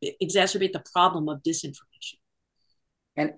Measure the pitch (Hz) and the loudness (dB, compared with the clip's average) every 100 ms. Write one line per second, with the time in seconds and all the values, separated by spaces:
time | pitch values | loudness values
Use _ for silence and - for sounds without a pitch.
0 | - - 180 190 196 196 190 - - 180 | -10 -6 0 2 2 2 -2 -2 -4 4
1 | 180 170 151 147 165 160 139 - _ _ | 4 4 -2 -2 -4 -4 -6 -14 _ _
2 | - - _ _ _ _ _ _ _ _ | -16 -16 _ _ _ _ _ _ _ _
3 | _ - 151 | _ -4 -2